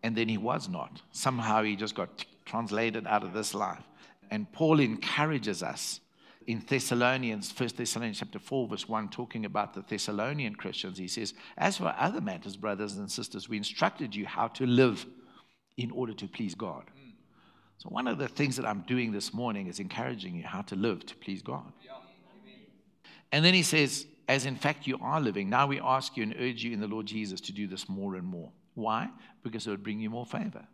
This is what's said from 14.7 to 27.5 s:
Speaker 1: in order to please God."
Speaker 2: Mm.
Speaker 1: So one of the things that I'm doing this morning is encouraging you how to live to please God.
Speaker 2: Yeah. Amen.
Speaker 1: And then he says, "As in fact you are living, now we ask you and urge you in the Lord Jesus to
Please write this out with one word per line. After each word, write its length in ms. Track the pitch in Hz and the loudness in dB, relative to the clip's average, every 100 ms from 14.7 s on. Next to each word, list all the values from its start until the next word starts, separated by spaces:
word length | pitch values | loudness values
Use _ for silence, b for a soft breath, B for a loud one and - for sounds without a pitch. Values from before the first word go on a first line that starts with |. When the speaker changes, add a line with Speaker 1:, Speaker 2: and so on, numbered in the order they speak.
| 123 131 98 - - B B B B _ - | 8 8 8 -6 -16 B B B B _ -6
Speaker 1:
in 140 | 120 | -4
order 220 | - 123 | -2 -4
to 140 | 104 98 | -4 -8
please 280 | - 107 85 | -4 -4 -4
God." 300 | 98 78 - | -6 -6 -12
Speaker 2:
Mm. 260 | - 135 110 _ b b b b b | -20 -20 -20 _ b b b b b
Speaker 1:
So 120 | - | -6
one 180 | - - | -2 0
of 100 | 185 | 0
the 100 | 135 | -2
things 280 | - 143 127 | 0 0 2
that 100 | 120 | -2
I'm 160 | 104 | -2
doing 300 | 90 123 117 | 0 2 2
this 240 | 101 - - | 0 -2 -2
morning 320 | 123 104 95 | 0 -2 -4
is 120 | 87 | -6
encouraging 560 | 95 - 127 120 95 87 | -6 -4 -4 -4 -6 -6
you 80 | |
how 200 | - 95 | -6 -6
to 120 | 104 98 | -4 0
live 300 | 113 92 - | 0 0 -6
to 100 | - | -12
please 260 | - 95 | -8 -8
God. 280 | - 139 - - - | -6 -8 -8 -18 -16
Speaker 2:
Yeah. 60 | |
Amen. 680 | 135 - - - - - - - - _ _ B B B | -16 -18 -20 -20 -20 -20 -20 -20 -20 _ _ B B B
Speaker 1:
And 140 | 143 165 | 6 8
then 80 | |
he 80 | 185 | 8
says, 460 | 165 156 139 - - - - | 8 6 6 2 -6 -12 2
"As 200 | 135 131 | 4 4
in 80 | 127 | 0
fact 320 | 147 151 - | 0 0 -2
you 100 | 127 | -2
are 220 | - 151 | 0 2
living, 260 | 131 98 98 | 2 2 2
now 200 | 123 139 | 4 4
we 120 | 139 | 2
ask 380 | - 131 131 - | 2 2 0 -2
you 60 | |
and 120 | 110 110 | -2 0
urge 240 | 123 120 | -4 -2
you 100 | 113 | -4
in 60 | 113 | -2
the 80 | 104 | -2
Lord 180 | 110 107 | -2 -4
Jesus 340 | 110 104 92 | -4 -4 -4
to 120 | - | -8